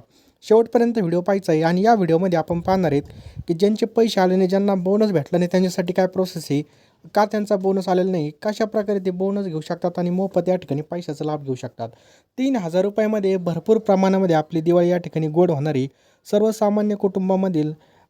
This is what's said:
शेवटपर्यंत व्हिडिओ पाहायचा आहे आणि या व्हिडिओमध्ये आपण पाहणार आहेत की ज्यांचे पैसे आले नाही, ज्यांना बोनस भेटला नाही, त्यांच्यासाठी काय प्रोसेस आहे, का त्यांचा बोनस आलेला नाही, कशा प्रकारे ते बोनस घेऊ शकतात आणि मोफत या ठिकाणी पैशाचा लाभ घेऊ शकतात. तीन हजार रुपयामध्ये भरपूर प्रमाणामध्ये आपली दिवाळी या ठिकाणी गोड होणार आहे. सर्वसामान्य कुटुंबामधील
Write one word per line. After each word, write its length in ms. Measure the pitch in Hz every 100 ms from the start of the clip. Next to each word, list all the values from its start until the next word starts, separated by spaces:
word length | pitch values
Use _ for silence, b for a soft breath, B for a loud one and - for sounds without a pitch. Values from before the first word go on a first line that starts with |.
| - b b b
शेवटपर्यंत 560 | - 220 226 233 233 226
व्हिडिओ 220 | 170 175
पाहायचा 320 | 180 202 185
आहे 100 | 156
आणि 200 | 165 180
या 120 | 214
व्हिडिओमध्ये 440 | 226 175 165 190 175
आपण 220 | 156 170
पाहणार 320 | 170 190 170
आहेत 100 | 139 - B B B -
की 60 |
ज्यांचे 320 | 165 202 214 220
पैसे 340 | - 226 196
आले 160 | 185 185
नाही, 120 | 185
ज्यांना 260 | 196 202
बोनस 380 | 196 180 208 220
भेटला 260 | 170 139 175
नाही, 100 | 175
त्यांच्यासाठी 420 | 185 185 180 180
काय 140 | 185 185
प्रोसेस 400 | 190 185 165 -
आहे, 120 | 143 151 b b b 165
का 100 | 208
त्यांचा 320 | 208 214 208 208
बोनस 320 | 190 190 185
आलेला 220 | 185 190
नाही, 200 | 180 147 -
कशा 220 | 214 208
प्रकारे 340 | 214 214 202 202
ते 120 | 185
बोनस 340 | 180 196 202 196
घेऊ 140 | 156
शकतात 300 | - 170 180 180
आणि 140 | 175
मोफत 380 | 180 190 185 175
या 80 | 180
ठिकाणी 260 | - 143
पैशाचा 420 | 151 175 170 143
लाभ 200 | 151 151
घेऊ 100 | 139
शकतात. 340 | 127 123 - 117 - b b b -
तीन 180 | 269 254
हजार 260 | 170 175
रुपयामध्ये 540 | 196 208 214 214 196 190
भरपूर 420 | 175 165 - 220
प्रमाणामध्ये 580 | 208 190 190 190 185 160
आपली 240 | 156 165
दिवाळी 280 | 160 175 175
या 100 | 175
ठिकाणी 300 | 175 156 156
गोड 220 | 156 180
होणार 220 | 147 151
आहे. 140 | 139 135 b b b -
सर्वसामान्य 640 | 208 220 214 208 208 208
कुटुंबामधील 800 | 208 196 190 190 190 190 160 151 156 b b b